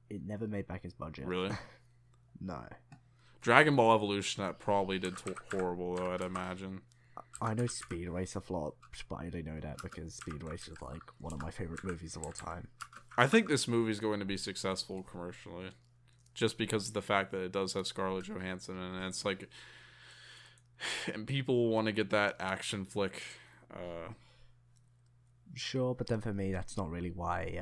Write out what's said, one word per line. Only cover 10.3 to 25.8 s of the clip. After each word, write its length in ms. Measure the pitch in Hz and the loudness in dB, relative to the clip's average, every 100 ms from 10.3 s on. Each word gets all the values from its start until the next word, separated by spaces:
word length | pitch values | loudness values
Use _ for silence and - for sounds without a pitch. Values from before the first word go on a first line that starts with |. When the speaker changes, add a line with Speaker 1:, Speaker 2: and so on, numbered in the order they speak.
| 73 | -8
Speaker 1:
Racer 300 | 80 85 - | -8 -8 -10
is, 100 | 80 | -12
like, 200 | 64 78 - - | -10 -12 -14 -12
one 140 | 85 | -8
of 80 | 76 | -6
my 100 | 78 | -6
favorite 320 | - 85 82 | -6 -6 -6
movies 320 | 95 85 82 | -6 -6 -8
of 100 | 78 | -6
all 80 | 78 | -6
time. 360 | - 85 87 - - - - - - | -6 -8 -8 -10 -14 -16 -16 -2 4
Speaker 2:
I 100 | 127 | 8
think 220 | 226 185 | 8 6
this 180 | 143 - | 2 4
movie 240 | 117 113 | 4 4
is 100 | 104 | 2
going 180 | 107 104 | 0 0
to 60 | 98 | 0
be 100 | 95 | -2
successful 680 | - 92 95 95 - 95 | -4 -2 -2 -2 -4 -8
commercially, 680 | 92 92 87 - 90 87 92 - - _ - - - | -8 -10 -10 -10 -12 -10 -10 -14 -20 _ -20 -20 -18
just 240 | - 113 - | 2 2 4
because 300 | 107 107 101 | 2 2 0
of 60 | |
the 60 | 107 | -2
fact 300 | - 101 95 | 4 4 4
that 80 | 95 | -2
it 120 | 92 | 0
does 200 | 98 95 | 0 0
have 140 | 98 90 | 0 -4
Scarlett 400 | - 95 95 95 | -2 -2 -2 -4
Johansson 500 | 107 92 92 - 92 | -6 -4 -6 -8 -8
in 260 | 90 92 | -6 -6
it. 40 | 92 | -4
It's 160 | 92 | -2
like, 240 | 101 95 - - - - - - - - - | -2 -2 -6 -16 -20 -20 -20 -20 -20 -20 -20
<sighs> 840 | - - - - - - - - | -20 -20 -20 -20 -10 -6 -4 -4
and 120 | - 117 | -6 -2
people 420 | 139 131 123 117 | -2 4 4 6
wanna 240 | 110 110 | 6 4
get 180 | 107 98 | 2 2
that 260 | 104 101 - | 4 4 2
action 460 | 95 95 - 101 | -2 -2 -2 -4
flick. 380 | 95 104 98 - - - - - - | -4 -2 -2 -4 -12 -14 -20 -20 -16
Uh, 380 | 92 87 85 85 110 - - - - _ - - _ _ _ _ _ - | -12 -8 -8 -10 -12 -18 -20 -20 -20 _ -20 -20 _ _ _ _ _ -16
Speaker 1:
Sure, 400 | 127 - 131 | -10 -4 0